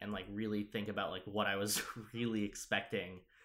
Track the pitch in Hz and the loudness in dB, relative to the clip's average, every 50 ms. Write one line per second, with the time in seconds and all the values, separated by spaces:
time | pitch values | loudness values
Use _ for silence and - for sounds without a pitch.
0 | 104 104 104 95 92 101 101 104 110 107 107 104 104 104 - 110 101 101 98 101 | -4 -2 -2 -2 -4 -4 -2 -2 0 0 2 0 0 0 -2 -2 -2 0 0 0
1 | 98 82 90 92 - 104 101 107 101 98 98 98 101 104 104 - - - - 117 | 0 0 -2 -4 -6 -2 2 2 4 4 4 2 2 2 2 2 0 -2 -6 -10
2 | 107 104 - 117 120 117 110 107 104 101 - - - - 107 98 - - 110 101 | -10 -6 -2 0 2 2 4 2 2 0 -2 -4 0 2 2 2 2 2 -2 -2
3 | 92 92 92 90 - _ - - | -2 -2 -8 -12 -14 _ -20 -20